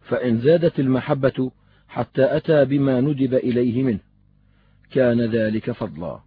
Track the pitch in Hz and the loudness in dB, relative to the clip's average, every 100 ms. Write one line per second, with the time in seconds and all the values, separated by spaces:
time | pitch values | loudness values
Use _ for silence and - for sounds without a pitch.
0 | - 120 123 117 127 170 165 - 135 131 | -6 -4 0 0 2 4 2 0 0 0
1 | 131 147 135 - 131 _ _ _ _ - | 0 -2 -2 -2 -6 _ _ _ _ -8
2 | 120 - 131 151 - 151 135 143 139 127 | -6 0 0 0 0 2 2 2 0 0
3 | 139 139 131 127 - 120 123 117 135 104 | 0 0 0 0 0 0 0 0 -2 -2
4 | _ _ _ _ _ _ _ _ _ 139 | _ _ _ _ _ _ _ _ _ 0
5 | 127 117 117 113 110 107 113 117 110 73 | 2 2 0 0 -2 -2 -6 -8 -8 -8
6 | 85 55 | -12 -12